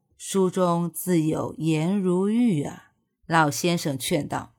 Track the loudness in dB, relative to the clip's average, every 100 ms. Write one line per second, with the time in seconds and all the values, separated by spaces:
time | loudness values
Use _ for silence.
0 | _ -16 -4 0 0 2 2 2 -2 -4
1 | 0 2 2 -2 -4 -4 0 0 0 0
2 | 0 0 2 2 2 2 -2 -8 -20 _
3 | _ _ 0 2 2 2 0 0 -2 -4
4 | -2 -2 -2 -6 -10